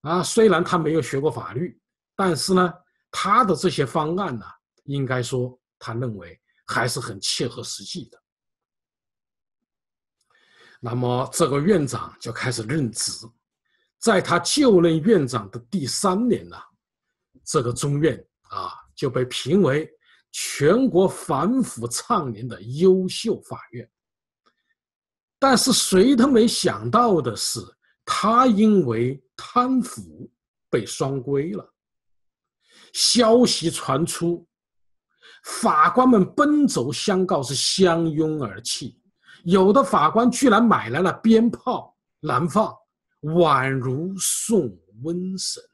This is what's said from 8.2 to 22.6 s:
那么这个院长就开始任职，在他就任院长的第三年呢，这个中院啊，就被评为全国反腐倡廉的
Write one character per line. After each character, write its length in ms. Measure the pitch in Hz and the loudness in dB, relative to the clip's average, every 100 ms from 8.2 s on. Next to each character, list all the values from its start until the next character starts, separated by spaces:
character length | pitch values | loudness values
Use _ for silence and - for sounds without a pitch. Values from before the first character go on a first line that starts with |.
| _ _ _ _ _ _ _ _ _ _ _ _ _ _ _ _ _ _ _ _ _ _ _ _ _ _ | _ _ _ _ _ _ _ _ _ _ _ _ _ _ _ _ _ _ _ _ _ _ _ _ _ _
那 160 | 120 | -8
么 340 | 123 123 123 131 | -4 -2 -2 -2
这 160 | - 160 | -2 0
个 100 | 139 | 0
院 260 | 156 196 | 2 2
长 320 | 139 117 - - | 0 -6 -10 -14
就 100 | 120 | -14
开 220 | 123 127 | -6 -6
始 100 | 123 | -4
任 300 | 107 156 123 | -4 -4 -4
职， 340 | 110 - - 117 _ _ _ _ _ _ _ | -4 -8 -8 -16 _ _ _ _ _ _ _
在 220 | - 196 | 0 0
他 180 | - 175 | 2 -2
就 420 | - - 277 190 | 0 2 6 6
任 200 | 170 160 | 4 2
院 260 | 160 202 135 | 4 2 2
长 240 | 123 101 | -4 -8
的 80 | 120 - | -16 -8
第 160 | 196 | -6
三 440 | 131 - 190 185 247 | -4 -2 0 0 0
年 200 | 180 87 | -2 -4
呢， 80 | 85 - _ _ _ _ _ _ _ | -20 -20 _ _ _ _ _ _ _
这 160 | - 156 | -4 -2
个 120 | 123 | -2
中 260 | 120 147 143 | -4 -4 0
院 260 | 156 104 - _ | 0 -2 -12 _
啊， 300 | _ - - - _ | _ -12 -12 -14 _
就 160 | - 139 | -6 -4
被 140 | 123 | -2
评 380 | 127 - 123 185 | -4 -6 0 2
为 280 | 160 143 160 _ _ _ _ | 4 0 -4 _ _ _ _
全 580 | - - - 143 214 262 | -12 -10 0 2 4 4
国 200 | 175 185 | 2 2
反 520 | - - 139 170 262 | 0 -4 -2 0 0
腐 280 | 220 - 117 | -2 -6 -8
倡 440 | - - 226 139 | -8 -4 -4 -4
廉 140 | 101 123 | -8 -10
的 160 | 107 | -12